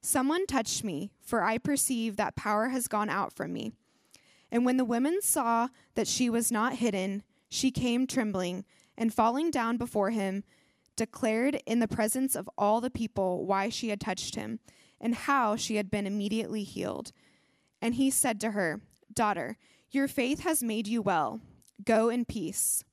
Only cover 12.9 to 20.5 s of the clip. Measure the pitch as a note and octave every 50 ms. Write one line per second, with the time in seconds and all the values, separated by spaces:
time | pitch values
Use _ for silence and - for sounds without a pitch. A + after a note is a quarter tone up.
12.9 | B3+ - A#3 G#3+ _ - G3 F#3 F3+ F3+ - F3+ G3 F#3+ G3 G#3+ A3 - - A3+
13.9 | G#3 G3+ - - F#3 - - - - - - - A3+ A3 _ - _ - - _
14.9 | _ _ - A#3 A#3 G#3+ - - C#4 C#4 B3 G#3+ G#3 A3 - - A3 G#3 G#3 F#3+
15.9 | - G#3 G3+ G3 G3 G#3 G3+ G#3 G#3 A3+ G#3+ - - G#3+ G3+ - - G2 F2+ F#2+
16.9 | - - - - - _ _ _ _ _ _ _ _ _ _ _ _ _ - A3+
17.9 | A#3+ A#3 C4+ C4+ C4 - - C4+ A3+ G3+ - A3 G#3 G#3 F#3+ E3 D3+ G#3 - -
18.9 | _ _ _ _ A3 - A#3 G#3 G3+ F3 C#3 A#2+ A3 _ _ _ _ _ _ _
19.9 | - C4+ C#4 C#4 - - A#3+ B3 C#4+ D4+ - F4+